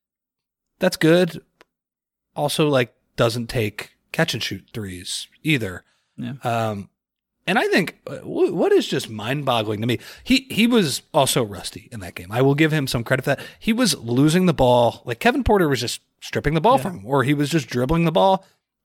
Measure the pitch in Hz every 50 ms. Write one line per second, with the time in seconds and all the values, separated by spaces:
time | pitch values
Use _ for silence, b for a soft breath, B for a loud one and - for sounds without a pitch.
0 | _ _ _ _ _ _ _ _ _ _ _ _ _ _ _ - - 185 - -
1 | - 156 165 175 185 170 - - - _ _ _ _ _ _ _ _ _ _ _
2 | _ _ _ _ _ _ - - 147 147 - - 160 151 143 131 123 - _ _
3 | _ _ - - 127 117 110 123 117 113 - 127 110 104 - - - - _ _
4 | _ _ - - 165 165 - 117 - - - 95 - _ - 120 104 95 92 90
5 | - - - - - - _ _ - 156 156 131 110 95 90 87 _ _ _ _
6 | _ _ _ - 131 120 123 123 - 123 117 117 113 110 107 101 95 - _ _
7 | _ _ _ _ _ _ _ _ - - 185 247 339 415 403 254 170 - - _
8 | - - 143 - - - - - 370 311 - 170 240 392 427 370 233 - 190 139
9 | - 110 113 107 104 113 135 151 143 135 123 117 107 107 107 101 110 123 120 104
10 | B B B B B - 254 262 - - - 185 226 233 254 233 190 139 117 -
11 | - _ - 156 135 127 - 151 120 104 98 87 85 - - 87 - - - 110
12 | 92 87 - - 87 90 107 120 135 139 143 143 160 156 151 156 139 127 - 123
13 | 117 - 135 131 - 151 135 - - - - - - 220 226 220 254 196 151 -
14 | - 117 120 127 143 156 151 180 185 180 147 - 135 123 123 123 120 113 - -
15 | - - 120 - - 233 254 285 233 - 220 196 180 147 139 113 120 110 - -
16 | _ _ _ _ - - - 113 - 147 151 165 156 220 262 262 - 202 180 95
17 | 98 110 143 139 120 135 147 143 147 135 151 165 123 - - 123 123 131 160 170
18 | 170 165 156 170 185 196 190 185 b b b b b _ _ _